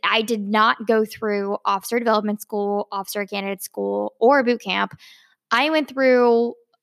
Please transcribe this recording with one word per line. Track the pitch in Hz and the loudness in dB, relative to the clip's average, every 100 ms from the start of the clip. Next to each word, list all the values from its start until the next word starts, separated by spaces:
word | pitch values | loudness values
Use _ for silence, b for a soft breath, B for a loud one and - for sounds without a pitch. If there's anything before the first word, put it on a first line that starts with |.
I | 170 220 | -2 0
did | 214 226 | 0 -2
not | 202 214 220 247 208 | 0 2 2 2 0
go | 220 | 0
through | 214 - 214 202 196 202 - | 0 -4 -4 -2 -4 -4 -2
officer | 196 - 233 | -2 -2 -2
development | 233 214 208 208 | 2 0 0 -6
school, | - 208 202 202 208 | -6 -4 -2 -2 -4
officer | 202 202 208 196 | -8 -8 -8 -6
candidate | 202 196 190 | -6 -6 -8
school, | - - 202 202 208 - | -10 -6 -4 -2 -4 2
or | 233 285 | 4 4
boot | 240 240 | 2 -2
camp. | 190 190 196 - b b b b - | -2 -2 -2 -6 b b b b -4
I | 226 294 | 0 2
went | 311 269 | 0 -2
through | 262 262 247 240 233 233 - _ _ | 0 4 4 4 4 0 -4 _ _